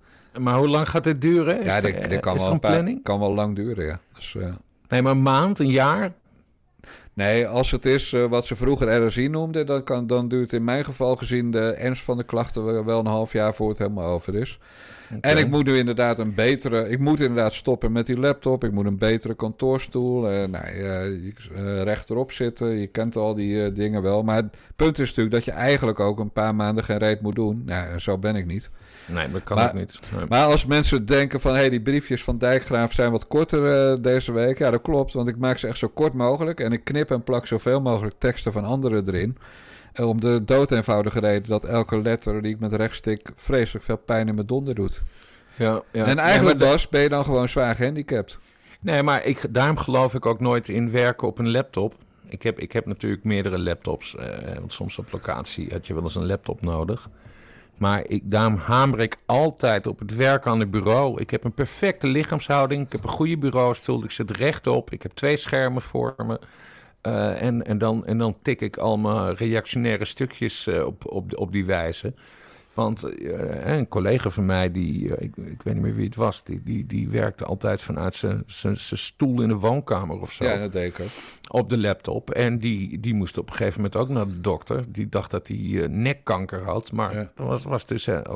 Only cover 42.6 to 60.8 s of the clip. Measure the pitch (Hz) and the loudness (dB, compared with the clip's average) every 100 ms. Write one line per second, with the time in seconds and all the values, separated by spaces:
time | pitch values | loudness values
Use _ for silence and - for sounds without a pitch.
42.6 | 110 107 110 - - 107 - - - 135 | -2 0 -2 -2 -4 -4 -6 -10 0 0
43.6 | 113 110 - 110 - 117 110 107 104 127 | 0 -2 -6 -4 -2 0 0 -2 -2 -2
44.6 | 139 113 98 - - - - - _ - | -2 -2 -4 -4 -6 -8 -20 -20 _ -2
45.6 | 113 110 - 113 110 139 160 151 175 143 | 0 0 -4 -2 2 4 6 6 6 6
46.6 | 139 151 - 147 143 143 139 131 123 - | 6 4 2 2 4 2 2 2 2 2
47.6 | 123 113 123 151 147 123 98 - - _ | 0 2 -2 -2 -4 -4 -4 -10 -20 _
48.6 | _ - 196 151 147 139 - 139 131 113 | _ -8 -2 2 4 2 0 -2 0 2
49.6 | 139 156 - 127 131 127 117 113 123 120 | 2 2 2 2 2 2 0 2 2 2
50.6 | - 104 117 120 123 120 120 - 117 120 | 0 -2 0 2 2 2 -2 -2 0 0
51.6 | 135 - 95 - - _ - - 117 - | 0 -2 -4 -4 -18 _ -18 -6 -4 -4
52.6 | - 117 110 101 107 101 110 104 98 92 | -4 -4 -4 -4 -4 -2 0 0 0 -2
53.6 | 87 82 - 78 - - - 50 57 - | -2 -4 -4 -6 -8 -12 -10 -10 -10 -10
54.6 | 87 - 95 - - - - 82 - - | -10 -10 -10 -10 -10 -10 -6 -6 -8 -10
55.6 | - 85 - 80 82 90 87 98 - - | -8 -8 -6 -6 -4 -4 -4 -4 -6 -6
56.6 | 87 82 82 113 - - - - - - | -4 -2 -4 -6 -10 -20 -20 -20 -20 -20
57.6 | - - 101 101 - 104 98 104 110 104 | -20 -2 0 0 -2 -4 0 2 2 2
58.6 | 80 123 139 117 113 - - 127 160 - | 2 4 4 2 -2 -4 0 2 2 2
59.6 | 127 107 107 - 104 110 131 135 127 113 | 2 2 0 -6 -6 0 2 2 2 0
60.6 | 104 104 | 0 0